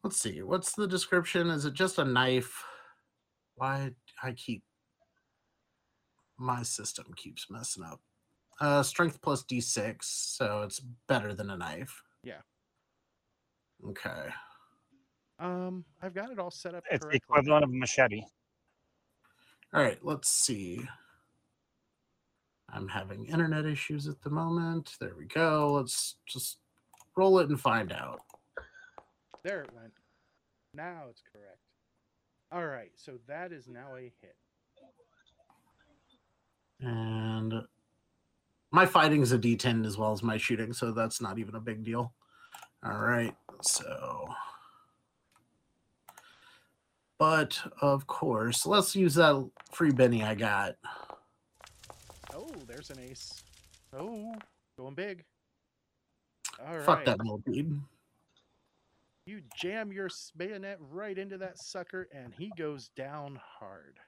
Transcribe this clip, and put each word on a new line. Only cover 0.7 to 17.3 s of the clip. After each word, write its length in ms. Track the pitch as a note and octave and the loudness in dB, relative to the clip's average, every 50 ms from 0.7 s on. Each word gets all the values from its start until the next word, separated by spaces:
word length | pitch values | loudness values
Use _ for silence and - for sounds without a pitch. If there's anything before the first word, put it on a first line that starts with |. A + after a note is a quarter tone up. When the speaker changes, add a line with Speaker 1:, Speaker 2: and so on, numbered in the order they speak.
| - | -4
Speaker 1:
the 140 | - G#3 F#3+ | -2 -2 0
description? 600 | F#3 F3+ - - F#3+ F3+ E3+ - - F3+ E3+ E3+ | 0 -2 0 4 2 2 2 2 0 2 2 2
Is 160 | E3 D3 C#3+ | 2 0 0
it 80 | D3+ C3+ | -2 0
just 240 | - F#3 F3+ - - | 2 0 2 2 2
a 80 | D3 | 2
knife? 580 | C3+ B2+ B2 B2+ B2+ C3 B2+ B2 - - - - - - - - - - _ _ _ _ _ _ _ _ _ _ _ _ | 4 4 4 4 6 4 2 2 0 -10 -12 -14 -14 -16 -18 -20 -20 -20 _ _ _ _ _ _ _ _ _ _ _ _
Why 380 | - C3 C3+ C3+ C#3 C#3 C3+ B2 _ _ - - - - | -4 -2 -2 0 -2 -2 -4 -8 _ _ -20 -16 -10 -8
I 80 | C3 A#2+ | -8 -8
keep, 300 | A#2+ - - A#2 F#2+ - _ _ _ _ _ _ _ _ _ _ _ _ _ _ _ _ _ _ _ _ _ _ _ _ _ _ _ _ _ _ _ _ _ _ - | -8 -6 -8 -8 -8 -8 _ _ _ _ _ _ _ _ _ _ _ _ _ _ _ _ _ _ _ _ _ _ _ _ _ _ _ _ _ _ _ _ _ _ -6
my 260 | B2+ B2+ B2+ B2 A#2+ | -2 -2 -2 -2 -2
system 500 | A#2+ - - G#2+ - - - - - - | -4 -6 -6 -6 -8 -8 -10 -12 -14 -18
keeps 340 | - - - D2+ - - - | -16 -16 -16 -14 -14 -14 -12
messing 340 | F#2+ A#2+ B2 - - G2 F2 | -12 -10 -8 -8 -8 -8 -10
up. 160 | D#2+ D2+ - _ _ _ _ _ _ _ _ _ _ _ - | -14 -14 -18 _ _ _ _ _ _ _ _ _ _ _ 0
Uh, 240 | D3 D3 C#3+ C#3+ C3+ | 2 4 4 4 4
strength 360 | - - - F3 E3 - - | 2 2 2 2 2 0 -2
plus 220 | - D#3+ C#3+ C3 - | -2 -2 -2 -2 -2
D 160 | - C3 B2 | -4 -4 -4
six, 480 | A#2 - - A#2 G#2 A2 G#2+ - - - | -2 -2 -2 -2 -2 -4 -6 -8 -8 -8
so 540 | - - - - - - B2+ G#2 G#2 G#2 | -6 -6 -6 -6 -4 -4 -2 -2 -2 -2
it's 180 | G#2 G2+ - - | -4 -6 -8 -10
better 540 | C3+ B2 A#2+ _ _ - C#3 A#2+ G#2 G#2 G2+ | -12 -14 -18 _ _ 0 0 0 2 -2 -6
than 160 | F#2+ G#2 G2+ | -6 -6 -6
a 80 | G2 F2 | -6 -6
knife. 460 | F2 D#2+ D2+ E2+ - - - - - _ _ _ - | -8 -8 -8 -8 -10 -12 -14 -18 -20 _ _ _ -16
Speaker 2:
Yeah. 180 | B2 G2+ - - _ _ _ _ _ _ _ _ _ _ _ _ _ _ _ _ _ _ _ _ _ _ _ _ _ _ _ - | -16 -14 -16 -18 _ _ _ _ _ _ _ _ _ _ _ _ _ _ _ _ _ _ _ _ _ _ _ _ _ _ _ -14
Speaker 1:
Okay. 440 | G2+ G2 - - - - D#2 C#2+ B1+ - - - - - - - _ _ _ _ _ _ _ _ _ _ _ _ _ _ - | -12 -12 -8 -8 -8 -8 -6 -8 -10 -10 -12 -16 -20 -20 -20 -20 _ _ _ _ _ _ _ _ _ _ _ _ _ _ -10
Speaker 2:
Um, 440 | D#3+ F3+ F3+ F3+ F#3 F#3 F#3 F#3 E3 _ _ _ | -8 -6 -4 -4 -6 -6 -8 -10 -12 _ _ _
I've 120 | - F#3 F3 | -12 -8 -8
got 180 | F#3+ G3+ B3+ | -8 -8 -8
it 80 | C4 G3+ | -6 -8
all 120 | F3+ F3 | -8 -8
set 220 | - - - F3+ F3 | -8 -10 -12 -10 -10
up 100 | F3 - - | -10 -6 -2
Speaker 3:
It's 140 | F3 C#3 D#3 | -2 -2 -2
the 40 | D3+ | -2
Speaker 2:
correctly. 60 | D3 C3 | -6 -6
Speaker 3:
equivalent 460 | _ _ | _ _